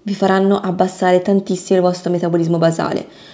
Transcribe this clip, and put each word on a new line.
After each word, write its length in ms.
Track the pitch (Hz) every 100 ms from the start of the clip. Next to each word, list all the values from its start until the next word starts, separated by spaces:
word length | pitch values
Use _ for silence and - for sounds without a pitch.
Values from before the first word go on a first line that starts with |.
vi 100 | 202
faranno 460 | 196 190 190 196 202
abbassare 640 | 185 180 185 - 180 180
tantissimo 560 | 180 196 196 180 - 190
il 40 |
vostro 280 | 180 175 -
metabolismo 480 | 175 170 170 165 170
basale, 480 | 165 165 - - - - -